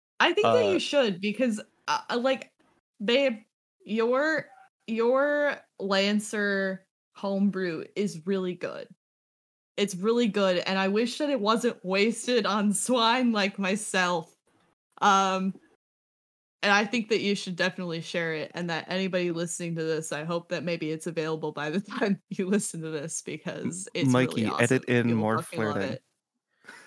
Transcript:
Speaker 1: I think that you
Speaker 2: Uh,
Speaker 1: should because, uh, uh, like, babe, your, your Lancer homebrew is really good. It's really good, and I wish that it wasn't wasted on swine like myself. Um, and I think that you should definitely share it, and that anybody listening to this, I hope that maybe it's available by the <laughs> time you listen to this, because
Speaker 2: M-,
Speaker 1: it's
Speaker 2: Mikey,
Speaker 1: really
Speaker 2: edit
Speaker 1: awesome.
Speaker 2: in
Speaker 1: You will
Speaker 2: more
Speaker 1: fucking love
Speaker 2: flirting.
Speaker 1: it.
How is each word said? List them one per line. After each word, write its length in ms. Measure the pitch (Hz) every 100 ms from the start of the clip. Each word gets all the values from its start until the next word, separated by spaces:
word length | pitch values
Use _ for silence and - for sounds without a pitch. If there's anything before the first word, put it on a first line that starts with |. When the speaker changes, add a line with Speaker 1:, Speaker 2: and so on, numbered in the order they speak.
| _ -
Speaker 1:
I 140 | 277
think 120 | 349 427
that 200 | 494 415
you 100 | 359
Speaker 2:
Uh, 40 |
Speaker 1:
should 420 | - 285 240 180
because, 380 | 208 208 254 214 - _ -
uh, 120 | 147 -
uh, 80 | 247
like, 340 | 262 262 - _ _ _ _ -
babe, 340 | 208 247 269 214 _ _ _ _
your, 640 | - 220 226 254 302 302 - - - _ -
your 680 | 226 233 262 294 294 294 - _ -
Lancer 1040 | 190 196 202 208 214 214 202 196 190 185 _ _ _ -
homebrew 680 | 196 196 202 185 180 160 - -
is 300 | 208 175 170
really 280 | 196 185 180
good. 320 | - - - - _ _ _ _ _ _ _ -
It's 200 | 202 180
really 320 | 208 233 240
good, 300 | 202 190 180
and 200 | - 190
I 100 | 190
wish 300 | 208 240 -
that 140 | 294
it 80 | 262
wasn't 420 | 202 220 240 -
wasted 640 | 180 190 220 226 - 247 208
on 280 | 208 208
swine 580 | 190 - 247 226 254 247
like 260 | 214 196 196
myself. 760 | 190 208 - 190 180 175 160 _ _ _ _ _ _ -
Um, 540 | 202 196 190 190 190 - _ _ _ _ _ _ _ _ _ -
and 100 | 202
I 140 | 202 214
think 240 | 240 214
that 120 | 202
you 120 | 196
should 220 | 202 - 175
definitely 440 | 185 185 180 165
share 340 | 165 180 165 156
it, 160 | -
and 160 | - 175
that 160 | 160 -
anybody 440 | 185 190 180 175
listening 440 | 165 170 - 170 165
to 60 |
this, 280 | 160 156 160
I 140 | 147 160
hope 240 | 175 -
that 140 | 170
maybe 280 | 165 170 156
it's 160 | 160 175
available 440 | 165 156 160 156
by 180 | 147 151
the 100 | 170
<laughs> 180 | - -
time 220 | 220 190 -
you 160 | 190 185
listen 340 | 220 - 165
to 60 | 160
this, 320 | 156 160 -
because 640 | - 156 175 - - 175 190 -
Speaker 2:
M-, 60 |
Speaker 1:
it's 60 | 135
Speaker 2:
Mikey, 340 | 123 127 - 107
Speaker 1:
really 180 | 71
Speaker 2:
edit 200 | 120 131 -
Speaker 1:
awesome. 80 | 123
Speaker 2:
in 140 | 120
Speaker 1:
You 60 | 117
will 60 |
Speaker 2:
more 200 | 107 113
Speaker 1:
fucking 180 | - -
love 140 | 107
Speaker 2:
flirting. 180 | 104 95
Speaker 1:
it. 100 | - _ _ _ _ _ _ - -